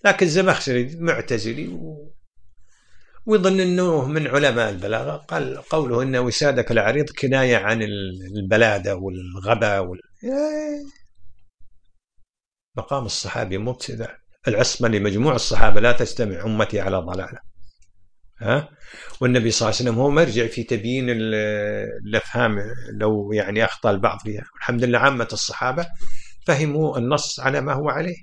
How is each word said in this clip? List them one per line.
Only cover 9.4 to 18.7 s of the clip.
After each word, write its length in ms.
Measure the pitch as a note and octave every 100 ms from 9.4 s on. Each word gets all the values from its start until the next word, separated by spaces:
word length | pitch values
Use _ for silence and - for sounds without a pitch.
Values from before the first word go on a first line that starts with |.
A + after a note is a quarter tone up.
| F#2+ A2+ G#2+ G2
وال-، 220 | F2+ F2+ - -
إيه. 600 | A3 C4+ D4+ D4+ D4+ D4 C#4+ - - - - - - _ - - _ _ _ _ _ _ _ _ _ -
مقام 280 | - C#3 A2+
الصحابي 520 | - - A#2 G#2+ F#2+
مبتدع، 500 | A2+ B2+ - A2+ A2+ - _ _ -
العصمة 400 | G#2+ B2 - A#2
لمجموع 480 | G#2+ G2+ G2 C#3 B2
الصحابة، 460 | - G#2 G#2 G#2
"لا 100 | A#2
تجتمع 540 | A#2+ A#2+ - A2 F#2+ G#2+
أمتي 340 | G#2+ G#2 G#2
على 180 | F#2+ F#2+
ضلالة". 540 | E2 F#2 F2+ G#2 - - - _ _ _ - _ - -
ها؟ 280 | G#2+ C3+ D3+